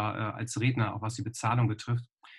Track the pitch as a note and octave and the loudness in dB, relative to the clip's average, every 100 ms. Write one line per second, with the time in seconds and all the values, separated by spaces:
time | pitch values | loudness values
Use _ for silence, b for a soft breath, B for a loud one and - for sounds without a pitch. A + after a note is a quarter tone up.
0 | G#2+ G2+ G#2+ G#2+ A2+ A2 B2 B2+ G#2+ G2+ | 0 -2 -4 -4 -4 0 2 2 0 0
1 | A2 - A2 - A2+ B2 A2 G#2+ - B2 | -4 -4 -6 -2 2 4 4 2 0 -2
2 | A#2+ _ B | -2 _ B